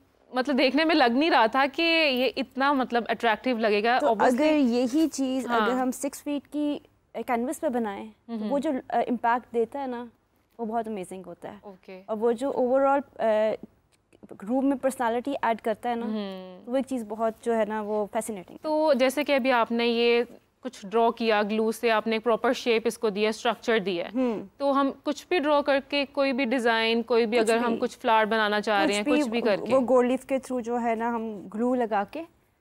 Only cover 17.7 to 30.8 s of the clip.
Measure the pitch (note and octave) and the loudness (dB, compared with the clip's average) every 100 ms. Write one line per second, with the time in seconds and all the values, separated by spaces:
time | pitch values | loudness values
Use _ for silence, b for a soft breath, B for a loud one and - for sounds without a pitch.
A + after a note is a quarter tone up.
17.7 | G#3+ G#3 G#3+ G3+ A3+ A3+ G3+ - - D#4 | -2 -2 -2 -2 -4 -6 -8 -12 -10 -2
18.7 | D4+ D#4 B3 C4 C#4+ D4 C#4 B3+ B3 A3 | 2 4 4 2 0 0 2 2 2 2
19.7 | A#3 A#3+ A#3 A#3+ A#3+ A#3+ - _ _ C4 | 0 0 2 4 2 0 -8 _ _ -14
20.7 | - G3 A3+ A#3 A3+ A3+ G#3 G#3 A3 A3 | -12 -4 2 2 2 2 2 2 0 -2
21.7 | A3 A#3 G#3+ A3 A3 A#3+ A3 A#3+ B3 B3 | 0 0 0 0 0 2 2 2 0 0
22.7 | A3+ A#3 - A3 G3 G#3+ A3 A#3+ G#3+ - | 0 0 -2 -2 0 0 0 -2 -2 0
23.7 | A3 F#3 F3 - A#3 B3 G3 G3+ - C#4 | 0 0 -4 -4 -2 -2 -2 -8 -4 0
24.7 | C#4 C#4 - D4+ C#4+ - F4+ D4 D4 C#4+ | 2 0 -2 -6 -6 -4 -2 2 2 2
25.7 | C4+ - C#4+ C4+ C#4+ C4+ B3+ A#3+ C4 A3+ | 0 0 -4 -2 0 0 0 0 0 2
26.7 | A3+ A3+ A#3 A3+ A#3 A3+ A#3 A3 A3+ A#3+ | 2 2 0 2 2 2 2 2 2 0
27.7 | A#3 B3 - B3 A3 G#3+ A3 G#3 G#3 G#3+ | 0 -4 -2 2 4 4 2 2 0 2
28.7 | G3+ G3 G#3 G3+ G3 B3 A#3 A3+ F#3 G#3+ | 2 2 0 2 0 0 0 0 0 2
29.7 | C4 A3+ B3+ B3 B3+ - C4 - B3+ A3+ | 2 4 4 4 0 -2 -4 -4 -6 -4
30.7 | A#3+ | -2